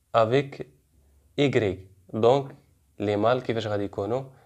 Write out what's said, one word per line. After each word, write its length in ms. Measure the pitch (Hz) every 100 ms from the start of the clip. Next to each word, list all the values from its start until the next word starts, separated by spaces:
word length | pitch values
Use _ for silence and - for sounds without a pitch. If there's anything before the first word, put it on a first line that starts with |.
| _
افيك 540 | 117 110 135 139 - - _ _ _ _ _ _ -
ايغريك. 500 | 143 120 101 90 - _ -
دونك 420 | 110 113 139 139 - _ _ _ -
لي 180 | 104 101
مال 260 | 110 127
كيفاش 240 | 123 113 107
غادي 180 | 104
يكونوا؟ 380 | 101 - 101 127 135 -